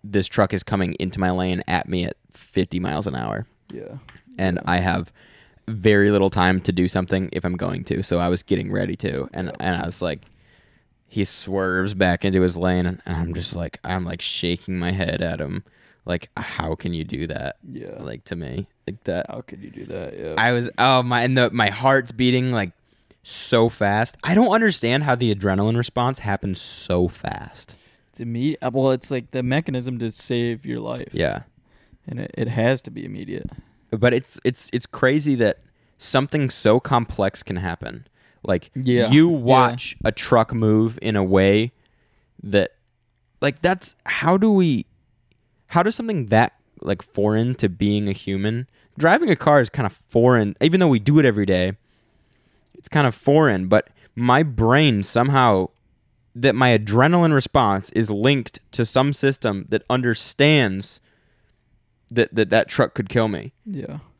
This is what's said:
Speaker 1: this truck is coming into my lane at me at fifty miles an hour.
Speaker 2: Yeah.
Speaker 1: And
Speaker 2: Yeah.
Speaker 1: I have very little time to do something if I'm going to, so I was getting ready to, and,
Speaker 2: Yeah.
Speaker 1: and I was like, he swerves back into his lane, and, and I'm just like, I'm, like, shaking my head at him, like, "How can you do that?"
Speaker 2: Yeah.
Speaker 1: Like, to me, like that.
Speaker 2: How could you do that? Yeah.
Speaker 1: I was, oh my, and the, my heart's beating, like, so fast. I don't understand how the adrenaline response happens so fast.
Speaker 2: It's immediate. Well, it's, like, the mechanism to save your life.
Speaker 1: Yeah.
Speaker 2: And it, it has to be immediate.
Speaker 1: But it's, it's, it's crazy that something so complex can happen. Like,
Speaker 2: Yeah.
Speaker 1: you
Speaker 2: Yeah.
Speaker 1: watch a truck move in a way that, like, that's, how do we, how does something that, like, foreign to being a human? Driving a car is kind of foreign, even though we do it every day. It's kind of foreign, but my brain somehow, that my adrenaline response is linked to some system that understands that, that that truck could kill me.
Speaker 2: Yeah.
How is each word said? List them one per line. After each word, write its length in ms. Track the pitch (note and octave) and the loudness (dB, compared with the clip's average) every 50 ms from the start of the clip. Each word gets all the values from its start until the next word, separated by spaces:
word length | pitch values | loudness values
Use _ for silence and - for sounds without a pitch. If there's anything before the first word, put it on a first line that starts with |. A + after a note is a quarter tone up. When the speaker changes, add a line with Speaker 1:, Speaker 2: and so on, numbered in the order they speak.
| - | -12
Speaker 1:
this 240 | G#2 G2+ G2+ F#2 | -2 -2 -2 -2
truck 260 | - - - G2+ F#2 - | 0 0 0 0 0 0
is 100 | F#2 - | -6 -4
coming 320 | - A2+ G2 F#2 F2+ - - | -4 -2 -2 -2 -2 -4 -4
into 200 | F#2 F#2 - G2 | -6 -6 -2 -2
my 120 | F#2 F#2 | -2 0
lane 300 | F#2 F#2 F#2 F#2 F2+ F2+ - | 0 0 -2 -2 -2 -4 -4
at 220 | - F2 F2 - - | -2 -4 -4 -2 -4
me 160 | F2+ F2+ F2 | -4 -4 -4
at 100 | - - _ _ _ | -6 -8 _ _ _
fifty 480 | _ - - - - F#2+ F#2 - - F2+ | _ -20 -20 -6 -4 -4 -4 -2 -4 -6
miles 260 | F2+ - D#2 D#2 G2+ | -6 -4 -6 -4 -6
an 100 | G2+ C2+ | -6 -6
hour. 300 | A#1+ A#1 G#1+ G#1 G1+ A2+ _ _ _ _ _ - | -6 -6 -6 -6 -8 -8 _ _ _ _ _ -16
Speaker 2:
Yeah. 240 | - - - - C3+ - - - - _ - - | -16 -14 -14 -16 -18 -20 -20 -20 -20 _ -20 -6
Speaker 1:
And 200 | - F#2+ F#2+ F2 - - | -2 -2 0 0 -2 -2
Speaker 2:
Yeah. 80 | - | 0
Speaker 1:
I 60 | F2 | 0
have 340 | F2+ F2+ F#2 F2 F#2+ F2 - _ _ _ _ _ _ _ _ _ _ _ | 0 0 0 0 -2 -4 -8 _ _ _ _ _ _ _ _ _ _ _
very 440 | - A2+ G#2 F2+ A2 G#2 G2+ G2+ G#2 | -10 -8 0 4 4 6 6 4 4
little 180 | G#2 G2+ G2 G2 | 4 4 2 2
time 320 | - G#2 F2+ F#2 F#2 F#2 | 2 2 2 2 2 2
to 100 | - - | 0 -2
do 160 | F2+ F2+ F2+ | 0 0 -2
something 420 | F2+ - F#2+ F#2 F2 F#2+ F#2 F#2 - - | 0 0 -4 -2 -2 -2 -4 -4 -4 -6
if 100 | F2 F2+ | -6 -4
I'm 140 | F2+ F2+ | -4 -4
going 260 | E2 F#2 F2+ F2 F2 - | -4 -4 -6 -6 -8 -6
to, 160 | - - - F#2+ | -6 -4 -4 -4
so 160 | - F2+ F2 | -2 -2 -2
I 100 | F2 F2 | 0 0
was 120 | F2+ F#2 | -2 -2
getting 300 | - - G2 G2 G2 F#2 | -2 -2 -2 -2 -2 -4
ready 240 | G2 G2 F#2+ F2+ F2 | -4 -4 -4 -4 -6
to, 320 | - - - - C2+ C2+ - - | -6 -6 -6 -6 -6 -8 -8 -8
and, 140 | - F#2 | -8 -8
Speaker 2:
Yeah. 60 | - - - | -8 -8 -6
Speaker 1:
and 220 | - F#2 F2+ - | -4 -4 -4 -4
I 40 | F2 | -6
was 160 | E2+ - - | -8 -8 -6
like, 200 | F#2 E2+ D2 - _ _ _ _ _ _ _ _ _ _ _ _ _ _ _ _ _ _ | -6 -6 -6 -8 _ _ _ _ _ _ _ _ _ _ _ _ _ _ _ _ _ _
he 160 | - G#2+ G2 | -4 -4 -4
swerves 680 | - - - - - F#2+ G2 F#2+ F#2+ F#2 F#2 F#2 G2+ G#2 | -4 -4 -10 -8 -6 -4 -2 -2 0 0 -2 -2 -2 0
back 300 | F#2 F#2+ F2+ F2 - - | 0 2 2 2 0 0
into 160 | F#2+ F#2 F#2 | 0 2 2
his 140 | F2+ F2+ E2+ | 2 2 0
lane, 300 | E2+ F2+ F#2 F2+ F2+ F2 | -2 -2 0 0 0 0
and, 160 | F2 F#2 - _ | -2 -4 -6 _
and 120 | - F2 | -8 -6
I'm 160 | E2 E2+ E2 E2 | -4 -4 -4 -6
just 200 | E2 F2 - - | -8 -8 -8 -8
like, 260 | E2+ E2+ - - - - | -8 -10 -10 -12 -12 -10
I'm, 220 | - F#2 F#2 F2+ | -8 -6 -6 -6
like, 160 | E2+ E2+ E2+ | -8 -8 -8
shaking 580 | - - - - - F2 F2 F2 - - F#2 F2+ | -8 -8 -6 -4 -4 -4 -4 -4 -6 -8 -6 -4
my 120 | F2 F2+ | -4 -4
head 300 | F#2 F#2+ F2+ - - - | -2 -4 -4 -6 -4 -6
at 200 | F2 E2 E2 E2+ | -4 -6 -4 -6
him, 240 | - C#2+ F#2 G2 - _ _ _ _ _ _ _ _ | -8 -8 -8 -10 -12 _ _ _ _ _ _ _ _
like, 240 | - F2+ E2+ - _ _ | -6 -6 -6 -8 _ _
"How 360 | - D#2 - - - D#2 D#2+ D#2+ | -14 -12 -8 -8 -8 -6 -6 -8
can 180 | - - F2 E2+ | -6 -6 -8 -6
you 100 | D#2+ D#2+ | -6 -8
do 240 | - B1 C2+ E2 | -8 -8 -8 -8
that?" 300 | E2 - - - C2+ - _ _ - | -8 -8 -8 -10 -10 -12 _ _ -18
Speaker 2:
Yeah. 260 | B1+ - - - - - | -16 -16 -14 -14 -16 -14
Speaker 1:
Like, 240 | - - A#1 - _ | -12 -12 -14 -14 _
to 100 | - E2+ | -12 -12
me, 320 | E2+ D#2+ B1+ B1+ F2+ G2 _ _ _ _ | -10 -10 -8 -8 -10 -10 _ _ _ _
like 160 | - G2 - _ | -14 -14 -10 _
that. 220 | - F2 F2 - - | -6 -4 -4 -6 -8
Speaker 2:
How 120 | - - | -12 -16
could 200 | - - - - | -16 -16 -18 -18
you 80 | - - | -18 -18
do 160 | - - - | -16 -18 -14
that? 300 | - - F#2 F2 - - | -12 -12 -12 -12 -12 -12
Yeah. 160 | - - D#2+ D#2+ - | -12 -10 -6 -2 0
Speaker 1:
I 140 | A2+ A#2+ B2 | 0 2 0
was, 160 | A#2+ A#2+ - - - | 0 -4 -6 -2 2
oh 240 | C3+ C3 C3 B2+ B2 | 4 4 4 4 2
my, 180 | B2 B2 A#2+ A#2+ | 0 0 0 0
and 140 | B2+ C3 | 2 2
the, 140 | C3 B2 A2+ | 2 2 2
my 180 | - A#2+ A2 G2+ | 2 0 0 0
heart's 420 | G2 G#2+ B2+ C3+ C3+ C3+ B2 A#2+ | 0 0 2 2 2 2 0 -4
beating, 400 | - A2+ B2+ B2 B2 B2+ B2+ B2+ | -4 0 2 2 2 2 0 0
like, 200 | B2 A2+ G2 F2 _ _ _ _ _ _ _ _ _ _ | -2 -2 -4 -4 _ _ _ _ _ _ _ _ _ _
so 480 | _ - - - - - - A#2 A2+ A#2 | _ -14 -14 -12 -2 2 4 4 4 2
fast. 480 | - - G#2+ G2+ G2+ G#2+ A#2 - - - - | 2 0 0 0 2 0 0 -2 -6 -8 -4
I 100 | D#3 F3+ | 2 4
don't 160 | G#3 B3+ A3 | 4 4 4
understand 520 | G3 A3+ A3+ G#3+ E3 - - A#2 B2 C#3 D3 | 4 2 2 2 0 0 -2 0 0 0 2
how 100 | D3 B2 | 0 0
the 200 | A#2+ B2 A2+ G#2 | 0 0 -2 0
adrenaline 420 | G2 F#2+ G2 F#2+ G2 G2+ A2 A2+ | 0 0 0 2 2 2 2 0
response 420 | A#2 A#2+ - _ B2 A#2+ B2+ C3 - | 0 -2 -4 _ -2 -2 -2 -4 -4
happens 400 | - G#2 G2 - - G2+ F#2 - | -4 -4 -4 -4 -4 -6 -6 -8
so 460 | - - - - - - F2+ F2 F2+ F2 | -10 -14 -14 -16 -6 -2 0 0 0 0
fast. 680 | - - - - - - - - - - - - - _ _ _ _ _ _ _ | -2 -8 -10 -10 -10 -10 -12 -16 -20 -20 -20 -20 -20 _ _ _ _ _ _ _
Speaker 2:
It's 80 | _ - | _ -12
immediate. 380 | A#2+ A#2 A#2 A#2 C3 D3+ D3+ - - B2+ A#2+ | -10 -8 -6 -4 -4 -4 -4 -4 -6 -4 -2
Well, 160 | C3+ C3 C3+ | 0 0 0
it's, 200 | C3 B2 - - | 0 -2 -4 -6
like, 180 | C#3 B2+ - - | -8 -8 -8 -8
the 120 | - B2+ B2 | -8 -6 -4
mechanism 560 | B2 C3 D#3 E3 - C3+ B2+ B2 C3 B2+ A#2 | -2 -2 -2 -2 -4 -6 -6 -6 -6 -6 -6
to 100 | A#2 A2+ | -6 -8
save 560 | - - - - B2 A#2+ A#2+ A#2 A#2 - - | -8 -10 -6 -4 -2 -2 -2 -2 -4 -6 -8
your 140 | B2 A#2+ A#2+ | -10 -8 -8
life. 300 | G#2+ A2+ A#2+ B2 - - | -8 -8 -10 -10 -10 -8
Speaker 1:
Yeah. 320 | - - E2 C2+ G1+ - - _ _ _ _ _ _ _ _ _ - _ _ | -4 -2 -2 -2 -2 -6 -12 _ _ _ _ _ _ _ _ _ -20 _ _
Speaker 2:
And 140 | - - A#2+ | -12 -10 -10
it, 100 | - - - | -10 -10 -6
it 120 | - A2+ | -6 -6
has 340 | A#2 A2+ A2+ A2+ A#2+ C3+ B2+ - | -4 -2 0 2 0 0 0 -4
to 80 | - | -14
be 140 | - - F2 | -14 -12 -12
immediate. 420 | F#2 G2+ G2 F#2+ F#2 F#2 - - - - - - _ _ _ _ _ | -12 -12 -12 -12 -10 -12 -10 -10 -12 -16 -16 -20 _ _ _ _ _
Speaker 1:
But 220 | - G#2+ G#2+ B2 B2 | -2 2 2 2 2
it's, 260 | B2+ C3 _ - - _ | 2 -2 _ -20 -4 _
it's, 260 | B2+ B2+ - - - - | -4 -4 -4 -12 -6 -6
it's 120 | B2+ - | -6 -6
crazy 480 | - - - - C3 C#3 D3+ C#3+ D3 C3+ | -8 -4 0 2 2 2 2 0 0 2
that 240 | A#2+ A#2 G2+ - - _ _ _ _ _ _ _ _ | 2 2 0 0 -2 _ _ _ _ _ _ _ _
something 500 | - - - C3 C#3 C#3 - D3+ C#3 A#2+ | -10 0 0 0 0 0 -2 -2 -2 -2
so 300 | - - - A2 G#2+ B2 | -4 0 2 4 4 4
complex 640 | - - C3+ A#2+ A2+ - - - G2 G2 - - - | 2 2 0 0 0 -2 -4 -2 -2 -2 -2 -6 -10
can 140 | - F#2+ | -8 -8
happen. 500 | F2 F#2+ F2 E2+ _ - - A1+ A1+ - _ _ _ _ _ _ _ | -6 -6 -6 -8 _ -12 -14 -14 -14 -20 _ _ _ _ _ _ _
Like, 300 | - - G#2+ - - - _ | -2 -2 -2 -2 -2 -6 _
Speaker 2:
Yeah. 380 | C3 C3 B2+ B2 A#2+ A#2 A2 | -4 0 2 4 4 4 6
Speaker 1:
you 180 | C3 D3+ D#3+ F3 | 6 6 6 6
Speaker 2:
Yeah. 80 | E3+ | 2
Speaker 1:
watch 580 | C#3+ A#2 A#2+ C3 C3 B2+ A#2 A#2+ A#2+ - - - - - | 0 2 4 4 6 4 2 0 -6 -10 -12 -12 -2 -2
a 80 | A2+ | -2
truck 420 | G#2+ - - - B2+ A2+ A2 - B2 | -2 -2 0 2 4 4 4 2 0
move 420 | A#2 A2 A2 G#2+ A2 A2+ A2+ A#2 - - | 0 2 4 4 4 2 2 -2 -4 -4
in 120 | A2+ A2 | -2 0
a 80 | G2+ F#2+ | 0 2
way 480 | F#2 F#2+ F#2+ F#2+ G2 G2+ G#2+ A2+ B2 _ _ _ _ _ _ _ _ _ _ _ _ _ - | 4 4 6 6 6 4 4 2 0 _ _ _ _ _ _ _ _ _ _ _ _ _ -18
that, 300 | - G2+ G2+ G2+ F#2+ - _ _ _ _ _ _ _ _ _ _ _ _ _ _ | -8 0 0 0 0 0 _ _ _ _ _ _ _ _ _ _ _ _ _ _
like, 200 | - C#3+ - - | -2 -2 -2 0
that's, 340 | - F3 F#3+ F3+ - - - _ _ | 0 0 0 0 -6 -18 -20 _ _
how 300 | - - - - D#3+ F3+ | -8 -6 -2 0 2 2
do 140 | G3 G#3+ A3 | 4 4 4
we, 340 | G#3 F#3+ F3+ D#3+ C3+ A2 - _ _ _ _ _ _ _ _ _ _ _ _ _ _ _ _ _ | 4 4 4 4 2 -2 -4 _ _ _ _ _ _ _ _ _ _ _ _ _ _ _ _ _
how 140 | - E3+ F3 | 0 2 2
does 120 | G#3+ A3+ | 2 -2
something 320 | - A#3 A3+ G#3 D#3+ A#2+ | -4 -6 -4 -4 -4 -2
that, 260 | G2+ G#2+ A2 A#2 - _ _ _ _ _ - | 2 4 4 4 2 _ _ _ _ _ -10
like, 200 | - - G2 F#2 | -4 -4 -4 -4
foreign 540 | - _ _ - G2+ G#2 G#2+ A2 A#2 B2 B2+ | -6 _ _ 0 0 2 2 2 0 0 -2
to 140 | - - G2 | -2 -2 -2
being 380 | F2 - G#2 G#2 G#2 G#2 G#2 | -2 0 0 0 0 0 -2
a 40 | G2+ | -4
human? 560 | G2 - - G2 G2 F#2+ G2 G#2+ A2+ A#2+ B2+ _ _ _ _ _ _ | -6 -6 -6 -6 -6 -4 -4 -4 -4 -6 -8 _ _ _ _ _ _
Driving 320 | - D3 E3 F#3+ D4 F4 B3 | 0 2 4 4 4 2 0
a 60 | E3 | 0
car 260 | - - D3+ D3 C#3+ | 2 4 4 4 4
is 80 | A#2+ G#2 | 4 2
kind 160 | - - A#2+ | -2 -4 -4
of 80 | G2 - - _ _ | -4 -6 -10 _ _
foreign, 460 | - A#2+ A#2 B2+ B2+ A#2 G#2 G2+ - _ | 2 4 4 6 6 4 2 0 0 _
even 180 | - E3 E3+ F#3 | 0 2 4 4
though 80 | F#3 | 4
we 120 | D#3+ C3 A2 | 4 4 4
do 200 | G2+ C#3 D3 D#3+ | 2 4 4 6
it 60 | D3 | 6
every 200 | B2+ G#2 G#2+ G2+ | 6 4 2 0
day. 280 | F#2+ F#2+ F2+ F2+ F#2+ G2 _ _ _ _ _ _ _ _ _ _ _ _ _ _ _ _ _ _ _ _ | 2 2 2 0 -2 -2 _ _ _ _ _ _ _ _ _ _ _ _ _ _ _ _ _ _ _ _
It's 140 | - _ - | -20 _ -2
kind 180 | - D3+ C#3+ | 0 2 2
of 80 | B2 A2 | 2 0
foreign, 520 | - - C#3 C#3+ D#3 D#3 C3+ G#2 F#2 F#2 | 0 2 4 4 6 6 4 2 0 2
but 220 | F#2 G#2 G#2+ - _ _ _ _ _ _ | 2 2 2 2 _ _ _ _ _ _
my 280 | A2+ A#2+ B2 B2 C#3+ D#3+ | -2 2 4 4 4 4
brain 600 | D3 A#2+ G#2+ A2+ A2+ B2+ D3 D#3 D3 A2+ G2+ F#2+ | 0 0 2 4 4 6 6 6 4 4 2 -2
somehow, 680 | - - A#2+ B2 C#3 C#3+ C3+ B2+ A#2+ G2+ F#2+ F#2 - _ _ _ _ _ _ _ _ _ _ _ _ _ | 0 0 2 2 4 4 4 6 6 6 4 2 -2 _ _ _ _ _ _ _ _ _ _ _ _ _
that 200 | A#2+ B2 C#3 G2+ | 0 2 2 4
my 220 | B2 B2+ B2 A#2 | 4 4 4 4
adrenaline 560 | G#2+ G#2+ G2+ G#2 A#2+ C3 D#3 F3 F3 E3+ D#3+ D3+ | 4 2 2 4 4 6 6 6 4 4 6 4
response 580 | C3+ - - - C#3 B2 G2+ G2 F#2+ - - | 2 2 2 2 2 4 4 2 0 -4 -2
is 180 | - A2+ A2+ G#2 | -2 -2 0 0
linked 500 | G#2 G2+ G#2+ C3+ C#3+ C3+ A2+ - - - _ _ | -2 0 2 2 2 2 -2 -8 -16 -20 _ _
to 140 | - - A#2 | -4 -4 -4
some 280 | - - C3 C3 C#3+ C#3 | 0 2 2 2 2 0
system 520 | - - C3+ C3+ - - A2+ G2+ G2 - - | 0 0 0 0 0 -2 -4 -4 -4 -4 -4
that 140 | G#2+ G#2 - - | -4 -4 0 0
understands 1120 | A#2+ B2+ B2 A#2+ A2+ - - - - - C#3 D3+ D#3 D3 B2 G2+ F#2+ G2 G2 - - - _ _ _ _ _ _ _ _ _ _ _ _ _ _ _ _ _ _ _ _ _ _ | -2 0 0 0 -2 -2 -6 -10 0 2 4 6 6 4 4 2 -2 -6 -8 -12 -18 -20 _ _ _ _ _ _ _ _ _ _ _ _ _ _ _ _ _ _ _ _ _ _
that, 240 | A#2+ A#2+ A#2 - - | 0 0 0 0 2
that 160 | A2 A2 F#2+ | 0 0 2
that 180 | A#2 A2+ - | 2 2 2
truck 280 | - - - B2 - _ | 0 0 0 0 0 _
could 140 | - G#2 G2+ | -6 -8 -2
kill 180 | - B2 A2+ | 0 0 0
me. 260 | A2 G2 C#2+ G#1+ B2+ _ _ _ | 0 -2 -6 -8 -14 _ _ _
Speaker 2:
Yeah. 340 | A3 G3 C#3 - - - D3+ - _ _ | -12 -10 -10 -10 -12 -14 -14 -16 _ _